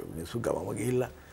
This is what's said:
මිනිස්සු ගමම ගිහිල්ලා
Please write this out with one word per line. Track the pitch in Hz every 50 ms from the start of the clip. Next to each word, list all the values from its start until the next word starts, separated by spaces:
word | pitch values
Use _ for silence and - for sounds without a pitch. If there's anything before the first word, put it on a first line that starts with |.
| - 50
මිනිස්සු | - 80 82 - - 117
ගමම | - - 71 73 87 98 117
ගිහිල්ලා | 110 107 123 127 123 127 120 - - - -